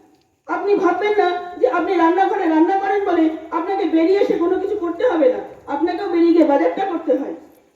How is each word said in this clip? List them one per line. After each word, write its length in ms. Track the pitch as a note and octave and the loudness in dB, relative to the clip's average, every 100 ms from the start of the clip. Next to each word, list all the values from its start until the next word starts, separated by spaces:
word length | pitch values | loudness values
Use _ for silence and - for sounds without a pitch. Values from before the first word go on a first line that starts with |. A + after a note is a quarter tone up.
| _ _ _ _ - | _ _ _ _ -8
আপনি 280 | F4 G4+ | -4 0
ভাববেন 440 | G4+ E4+ F4+ G#4 G#4 | 2 2 0 0 0
না 380 | F4+ F4 - D4 | 0 -2 -8 -2
যে 100 | F4 | 0
আপনি 280 | E4+ F4 F4 | 0 0 2
রান্নাঘরে 520 | E4 F4+ F#4+ G#4 E4 | 2 2 0 0 0
রান্না 300 | D#4 F4 G4 | 2 2 0
করেন 260 | G4 G4+ | 0 -2
বলে 260 | F#4 E4 D#4+ - - | 0 0 0 -2 -8
আপনাকে 340 | E4+ F4+ G4 | -6 -4 -2
বেরিয়ে 360 | E4 D#4+ E4 G4+ | 0 2 2 2
এসে 180 | - F4 | 2 0
কোনো 200 | E4+ F#4 | 0 -2
কিছু 180 | - G4+ | -2 -4
করতে 320 | E4+ - B4 | -6 -2 0
হবে 240 | D#4+ C4 | 2 2
না, 60 | - - - - | 0 -6 -16 -8
আপনাকেও 420 | D4 E4+ F4 G4+ | -4 -2 -4 -2
বেরিয়ে 240 | E4+ E4+ | 2 4
গিয়ে 120 | E4 | 4
বাজারটা 400 | C#4 C#4 D#4+ - | 4 2 0 -2
করতে 320 | G4 E4 D4 C4+ | -4 -4 -2 -2
হয়। 180 | - - - _ _ | -4 -12 -18 _ _